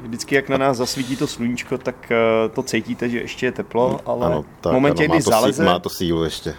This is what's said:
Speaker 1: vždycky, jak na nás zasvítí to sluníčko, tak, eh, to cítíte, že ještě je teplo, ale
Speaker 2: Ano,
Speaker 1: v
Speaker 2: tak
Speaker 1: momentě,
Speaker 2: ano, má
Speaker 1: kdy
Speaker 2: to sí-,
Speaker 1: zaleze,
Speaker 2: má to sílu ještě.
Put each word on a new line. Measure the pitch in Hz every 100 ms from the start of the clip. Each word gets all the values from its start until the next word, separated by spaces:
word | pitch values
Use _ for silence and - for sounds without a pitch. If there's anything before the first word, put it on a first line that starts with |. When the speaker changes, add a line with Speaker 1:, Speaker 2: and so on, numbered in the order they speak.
Speaker 1:
vždycky, | 117 117 -
jak | 139 135
na | 135
nás | 135 123
zasvítí | 127 139 127 135
to | 147
sluníčko, | - 120 120 - 127
tak, | 123 - -
eh, | 117 113 113 110
to | 135
cítíte, | 123 113 113 120 120
že | 120
ještě | 113 - 127
je |
teplo, | 123 98 113 127 139 -
ale | - 123
Speaker 2:
Ano, | 78
Speaker 1:
v | 73 -
Speaker 2:
tak | 85
Speaker 1:
momentě, | 107 143 82
Speaker 2:
ano, | 80
má | 87
Speaker 1:
kdy |
Speaker 2:
to | -
sí-, |
Speaker 1:
zaleze, | 113 117 -
Speaker 2:
má | 95 90
to | -
sílu | - 87 82
ještě. | 80 - 82